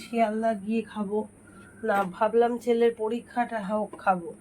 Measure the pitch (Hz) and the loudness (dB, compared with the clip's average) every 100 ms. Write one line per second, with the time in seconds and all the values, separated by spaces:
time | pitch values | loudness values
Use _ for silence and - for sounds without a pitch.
0 | - 233 220 214 226 214 196 226 220 214 | -2 0 0 2 -2 -2 -2 -2 -2 -6
1 | 196 214 208 - - - - - 220 202 | -4 -4 -4 -10 -20 -20 -20 -6 0 0
2 | 190 180 220 226 233 240 240 233 233 226 | 0 0 2 4 4 2 0 4 4 2
3 | 220 233 - - 240 226 190 214 208 - | -2 -4 -4 -4 -4 -4 -2 -2 -4 -2
4 | - 185 170 - | 0 0 -2 -12